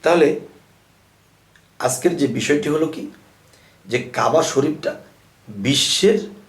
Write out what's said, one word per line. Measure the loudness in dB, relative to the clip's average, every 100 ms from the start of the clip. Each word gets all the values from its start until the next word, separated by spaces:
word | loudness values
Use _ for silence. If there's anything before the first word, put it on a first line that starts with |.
তাহলে | 4 4 4 2 -10 -20 _ _ _ _ _ _ _ _ _ _ _ _
আজকের | -4 0 -2 0
যে | -2 -2
বিষয়টি | 0 0 0
হলো | -2 -2
কি, | -4 -14 -16 _ _ _ _ _ _ -6
যে | -4 -4 -2
কাবা | 2 2 2
শরীফটা | 0 0 -2 -6 -8 -18 _ _ _ -18
বিশ্বের | -6 -2 0 0 2 4 2 -2 -16